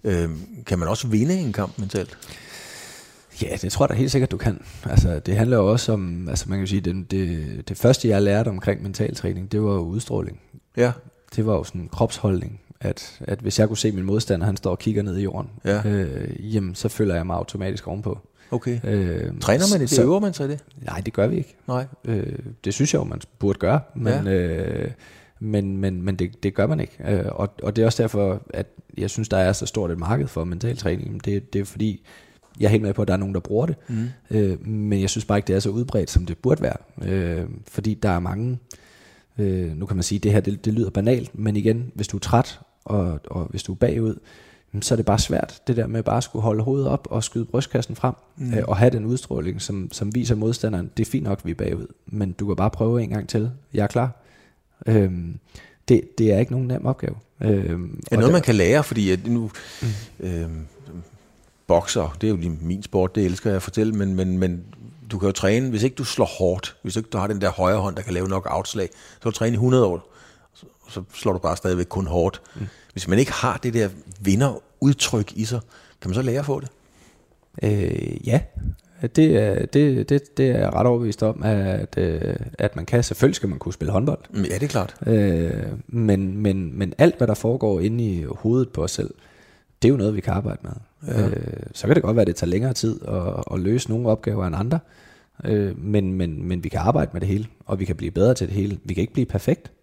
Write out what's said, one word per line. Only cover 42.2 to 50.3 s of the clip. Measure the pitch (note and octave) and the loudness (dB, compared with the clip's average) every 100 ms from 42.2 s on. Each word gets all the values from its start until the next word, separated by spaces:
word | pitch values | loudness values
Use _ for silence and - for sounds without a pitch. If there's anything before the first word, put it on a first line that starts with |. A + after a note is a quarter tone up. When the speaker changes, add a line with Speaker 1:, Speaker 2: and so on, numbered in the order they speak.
Speaker 2:
træt, | - A#2+ - - - _ - | 0 2 2 -6 -20 _ -4
og, | G#2 F2+ D#2 - | -2 0 -2 -6
og | F#2 E2 | -6 -6
hvis | F#2+ | -6
du | - | -8
er | F#2+ | 0
bagud, | - - A2 - - - - _ _ | 2 2 -2 -4 -10 -20 -20 _ _
jamen, | G#2 | -8
så | - | 0
er | A2+ | 2
det | G#2+ | 4
bare | G#2 | 2
svært, | - - - - - | 2 0 -2 -8 -2
det | A#2 | 0
der | A#2 | 0
med | A2+ | 0
bare | G#2+ A2+ | 0 0
at | |
skulle | - A#2 | -2 -2
holde | A2 G#2+ | 0 2
hovedet | A2+ C3+ C3+ | 2 0 0
op | C3+ - | -2 -2
og | G#2+ | -4
skyde | A2+ A#2 A2+ | -4 -4 -2
brystkassen | A#2+ C#3 B2 A#2+ A2+ | -2 0 -2 -4 -2
frem, | C3 B2+ _ - | -2 -2 _ -8
Speaker 1:
Mhm. | B2+ | -2
Speaker 2:
øh, | A2+ - | 0 2
og | G2 | 6
have | A#2+ | 6
den | B2+ G#2+ | 4 -2
udstråling, | B2+ - - D#2 G#2 | -4 -2 -4 -4 -6
som, | - G2+ F2+ | -6 -6 -6
som | - G2+ A#2 | -6 -2 -2
viser | A#2+ | 0